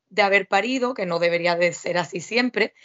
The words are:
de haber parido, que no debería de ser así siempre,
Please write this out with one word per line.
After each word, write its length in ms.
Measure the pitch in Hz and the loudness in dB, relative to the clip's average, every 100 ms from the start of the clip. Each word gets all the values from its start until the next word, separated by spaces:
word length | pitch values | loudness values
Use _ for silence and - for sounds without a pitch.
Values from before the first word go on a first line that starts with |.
| _ | _
de 140 | 190 | 0
haber 260 | 202 196 190 | 4 2 2
parido, 460 | 196 226 262 247 | 0 0 -2 -2
que 120 | 262 185 | -4 -4
no 140 | 170 | 0
debería 340 | 175 170 170 | 0 2 0
de 180 | 170 175 | 2 0
ser 240 | 165 - 175 | 0 -4 -2
así 240 | 165 180 | -2 -6
siempre, 540 | - 226 247 214 214 _ | -4 -2 0 0 -2 _